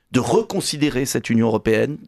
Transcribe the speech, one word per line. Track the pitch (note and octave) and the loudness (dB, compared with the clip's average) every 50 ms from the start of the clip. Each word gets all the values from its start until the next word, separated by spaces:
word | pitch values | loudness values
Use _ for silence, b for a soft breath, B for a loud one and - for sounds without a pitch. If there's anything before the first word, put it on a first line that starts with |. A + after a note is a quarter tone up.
| _ _ | _ _
de | - B2+ | -2 0
reconsidérer | A2+ A2+ A#2+ A3+ A3+ - F#3+ F#3 - - D#3 D3 D3 C#3+ B2 B2+ C3+ | 0 2 2 0 0 0 -4 -6 -4 -4 -2 0 0 0 0 -2 -2
cette | - - B2 - - | -2 -4 -4 -2 0
Union | A#2 A2+ A#2 | 2 2 2
européenne, | A2+ A2 G#2+ - A2+ A2 G#2+ A2+ C3+ D3+ - - | 2 0 0 2 2 2 2 0 -2 -4 -8 -14